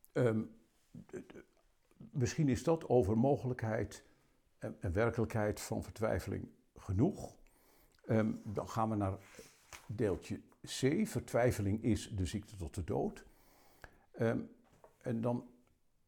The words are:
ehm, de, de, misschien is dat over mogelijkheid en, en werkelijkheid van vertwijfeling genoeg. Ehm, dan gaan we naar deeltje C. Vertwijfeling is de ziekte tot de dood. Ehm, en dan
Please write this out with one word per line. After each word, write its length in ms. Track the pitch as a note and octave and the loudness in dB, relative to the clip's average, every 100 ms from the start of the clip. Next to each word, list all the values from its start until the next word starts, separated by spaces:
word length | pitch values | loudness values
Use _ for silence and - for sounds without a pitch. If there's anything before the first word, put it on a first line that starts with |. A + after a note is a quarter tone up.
| - | -4
ehm, 320 | D3 A#2+ A2 A2+ - _ _ _ | 2 4 4 -2 -8 _ _ _
de, 360 | - - - - | -20 -14 -14 -14
de, 180 | - - _ _ _ _ - | -18 -20 _ _ _ _ -20
misschien 520 | A#2+ C#3+ A#2+ - C#3+ | -8 -2 0 2 2
is 160 | A#2+ | 2
dat 240 | E3+ E3 - | 2 0 4
over 300 | B2 G2+ A2 | 4 6 4
mogelijkheid 840 | C3+ D3 B2+ B2+ A2+ A2+ - - - _ _ _ _ _ | 4 2 -2 -2 -2 -2 -2 -8 -20 _ _ _ _ _
en, 180 | - - | -10 -6
en 120 | G2+ | -2
werkelijkheid 680 | F2 A#2 A2+ A2 A2+ G#2 G2+ | 2 2 2 0 0 0 -2
van 220 | - A2 | -4 -6
vertwijfeling 680 | - - A2 F#2+ G2+ G2 - - _ - | -6 -4 0 0 -2 -4 -6 -14 _ -12
genoeg. 600 | - F#2+ D#3+ - - - - _ _ _ _ _ - | -2 4 4 2 -10 -16 -20 _ _ _ _ _ 0
Ehm, 260 | A2 A2 - | 2 2 -2
dan 240 | A2+ G2+ - | -6 -6 -4
gaan 220 | A#2 A2 | -2 0
we 60 | G#2 | 2
naar 220 | G2 G2 - - - - _ - - | 0 -2 -8 -20 -20 -20 _ -16 -8
deeltje 540 | G#2+ G#2 E2+ - G2 - _ | 0 0 0 -4 -10 -10 _
C. 460 | - - C3 F#3+ G#3+ | -10 0 2 2 0
Vertwijfeling 720 | A#2 - A#2+ B2 - G2+ A2 | -2 0 4 4 4 0 2
is 280 | A#2 G2+ - | 2 0 0
de 120 | G2 F2+ | -2 -2
ziekte 300 | G#2 - F#2+ | -4 -6 -10
tot 180 | D#2+ | -8
de 100 | - | -6
dood. 420 | F#2+ C3 G#3 - - - - - - - - _ _ | -4 -2 -2 -6 -18 -20 -20 -20 -20 -20 -20 _ _
Ehm, 280 | - A2+ A#2+ - - _ _ - _ | -2 0 0 -4 -12 _ _ -20 _
en 220 | B2+ A2+ | -6 -2
dan 280 | A#2 B2 - - _ _ _ _ | 0 -2 -6 -18 _ _ _ _